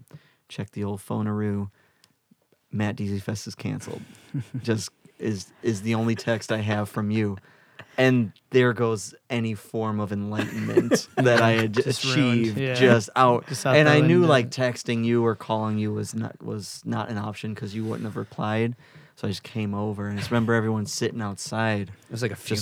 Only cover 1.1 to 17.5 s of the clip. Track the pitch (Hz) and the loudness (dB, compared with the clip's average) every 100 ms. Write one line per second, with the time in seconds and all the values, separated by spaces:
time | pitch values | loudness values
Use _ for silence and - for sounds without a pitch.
1.1 | 110 107 104 107 101 101 - _ _ _ | -4 -2 -2 -2 -2 -4 -10 _ _ _
2.1 | _ _ _ _ _ _ 104 104 101 101 | _ _ _ _ _ _ -4 -2 -2 -4
3.1 | 101 101 104 107 - 101 104 - - - | -4 -4 -8 -8 -10 -8 -8 -8 -12 -14
4.1 | - - 135 - 123 113 107 - - _ | -20 -10 -10 -8 -6 -2 -2 -4 -14 _
5.1 | _ 113 98 - _ 120 101 110 113 117 | _ -6 -6 -10 _ -4 -2 -2 0 0
6.1 | 107 - 110 - 110 107 104 101 113 104 | -2 -2 -4 -2 -4 0 -2 -2 -4 -2
7.1 | 110 104 98 - _ _ - - - 131 | 0 0 -4 -12 _ _ -20 -8 2 4
8.1 | 127 107 - _ 127 123 98 113 107 - | 4 0 -6 _ 2 4 2 0 -2 -6
9.1 | - - 120 113 104 - 113 110 107 101 | -16 -8 -4 -4 -6 -6 -4 -2 -2 -2
10.1 | 104 101 107 104 110 107 - 120 - - | -4 -4 -4 -4 -6 0 0 2 0 0
11.1 | - 123 117 113 113 110 110 127 117 - | 2 4 6 6 4 2 0 -2 -2 0
12.1 | 147 127 120 113 104 131 123 127 117 104 | 2 2 2 0 -2 -2 4 6 6 4
13.1 | 127 127 120 - 139 135 147 151 151 156 | 4 6 4 0 -4 4 6 8 8 8
14.1 | 180 165 135 120 - 127 117 - 117 117 | 6 8 6 4 -2 -2 -2 -4 0 2
15.1 | 120 117 107 - 110 110 107 107 104 104 | 4 2 0 -2 -2 0 0 -2 -2 -4
16.1 | 110 113 - 110 107 90 - 113 113 107 | -6 -6 -8 -10 -8 -10 -12 -6 -4 -4
17.1 | 107 104 101 110 | -6 -6 -8 -10